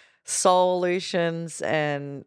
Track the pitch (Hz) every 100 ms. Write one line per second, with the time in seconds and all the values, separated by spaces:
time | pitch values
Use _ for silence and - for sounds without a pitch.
0 | _ _ - - 190 180 180 180 180 180
1 | - 175 170 165 165 - - 156 147 143
2 | 143 139